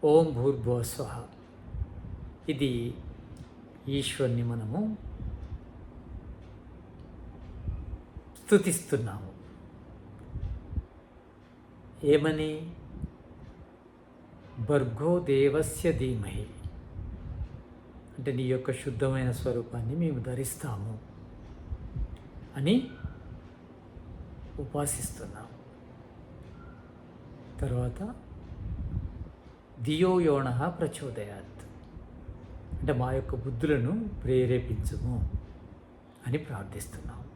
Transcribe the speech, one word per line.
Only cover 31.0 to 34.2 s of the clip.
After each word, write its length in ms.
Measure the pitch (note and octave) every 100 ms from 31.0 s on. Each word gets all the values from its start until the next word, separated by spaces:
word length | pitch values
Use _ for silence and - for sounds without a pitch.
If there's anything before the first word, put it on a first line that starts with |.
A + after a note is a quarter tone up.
| C3+ A2+ G#2 G2+ F#2 - - - - - - - - - - - - -
అంటే 140 | B2 A#2
మా 60 | B2
యొక్క 220 | C3 - B2
బుద్ధులను 480 | B2 A#2 D3+ C#3+ A#2+ G#3 G#3+ -